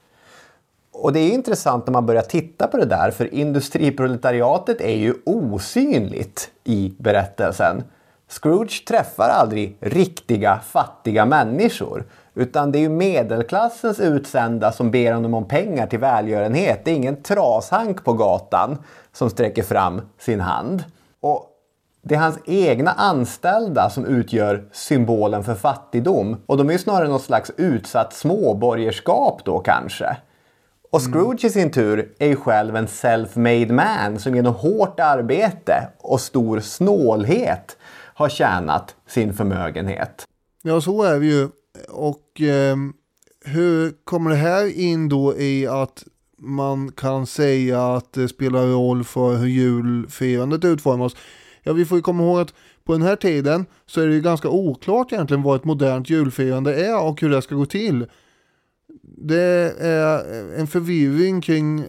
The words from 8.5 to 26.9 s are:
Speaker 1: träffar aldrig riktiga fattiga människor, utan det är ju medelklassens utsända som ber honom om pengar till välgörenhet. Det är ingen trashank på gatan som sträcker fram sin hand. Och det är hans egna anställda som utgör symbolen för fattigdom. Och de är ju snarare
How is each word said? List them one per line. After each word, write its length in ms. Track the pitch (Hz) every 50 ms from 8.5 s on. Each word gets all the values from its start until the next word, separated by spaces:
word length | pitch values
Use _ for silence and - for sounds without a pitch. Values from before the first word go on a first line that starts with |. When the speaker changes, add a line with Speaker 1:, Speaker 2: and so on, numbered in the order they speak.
| 165 196 226 214 - - - -
Speaker 1:
träffar 420 | 220 220 - - - - 107 123
aldrig 480 | - 196 139 110 110 107 104 98 - -
riktiga 800 | - 107 123 175 185 180 - - - - 120 104 104 101 95 104
fattiga 680 | - - - 165 - - - - - 113 104 107 107
människor, 800 | 120 151 151 120 110 120 160 214 233 - - - - - - - - - - _ _ _
utan 380 | - 123 123 - 151 143 143
det 60 | 135 147
är 40 |
ju 80 | 156 160
medelklassens 1080 | 156 165 185 196 180 139 117 107 113 117 117 - 175 196 226 233 233 - - 226 202 -
utsända 720 | 208 170 147 139 143 - - 131 120 117 117 113 110 107
som 200 | - - 123 117
ber 220 | 107 127 120 117 117
honom 200 | 117 113 113 117
om 140 | 117 107 92
pengar 400 | 135 151 196 220 175 135 110 95
till 120 | - 110
välgörenhet. 840 | 127 135 123 110 104 110 107 104 101 107 120 156 202 165 110 - -
Det 60 | 165
är 40 | 170
ingen 280 | 147 127 135 143 143 -
trashank 800 | - 202 202 175 127 - - - - 180 214 233 220 185 190 -
på 100 | 131 120
gatan 640 | 110 110 98 90 95 - - - 90 92 117 147 143 - - - - - _ _
som 160 | - 135 113
sträcker 340 | 101 - 120 107 101 113 95
fram 380 | - - 101 95 90 87 92 95 - _ _
sin 200 | - - 113 101
hand. 440 | 90 90 65 58 80 123 185 185 160 - - _ _ _ _ _
Och 260 | - 143 147 - - - _ _ _ _ _ _ _ _ _ _
det 140 | - - 151
är 40 | 151
hans 200 | 160 160 156 160 -
egna 460 | - 175 196 190 160 123 120 143 180
anställda 1000 | - - 202 202 170 135 120 - - - - 175 196 226 233 202 151 113 92 104
som 160 | - 139 113
utgör 580 | 110 139 120 117 - - 110 104 104 101 101 101 -
symbolen 720 | - - - - 151 131 120 110 117 107 104 104 107 101 101
för 120 | 123 117
fattigdom. 840 | 98 - - - - - - - 120 117 170 190 131 98 104 113 104 -
Och 120 | - 139 139
de 120 | 139 147
är 40 | 165
ju 60 | 180
snarare 280 | 185 214